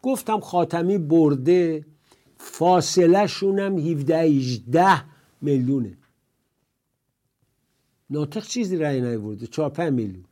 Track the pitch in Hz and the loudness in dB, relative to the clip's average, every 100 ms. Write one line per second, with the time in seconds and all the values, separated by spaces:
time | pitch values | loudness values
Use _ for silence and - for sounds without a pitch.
0 | 254 269 - 214 - 180 170 170 175 202 | -2 -4 -2 -6 -2 -2 -2 -2 0 -2
1 | 151 165 151 139 131 180 170 156 151 _ | 2 4 4 2 2 2 2 -4 -10 _
2 | _ _ _ _ - - 170 180 - 185 | _ _ _ _ -20 -2 2 2 2 4
3 | 170 190 202 - 196 196 196 190 156 156 | 6 6 4 0 -2 0 -2 -2 -2 -2
4 | 139 160 160 143 127 120 113 147 190 170 | 0 2 4 2 0 -6 -2 2 4 2
5 | - _ _ _ 147 139 127 139 110 90 | -2 _ _ _ -2 0 0 -2 -4 -10
6 | _ _ _ _ _ _ _ _ _ _ | _ _ _ _ _ _ _ _ _ _
7 | _ _ _ _ _ _ _ _ _ _ | _ _ _ _ _ _ _ _ _ _
8 | _ 143 147 220 208 247 208 180 151 135 | _ -6 -6 -8 -8 -6 -4 -2 -2 -2
9 | 123 113 107 104 117 - 147 147 170 131 | -2 -6 -8 -12 -10 -4 -4 -2 -2 -2
10 | 107 92 90 | -2 -10 -20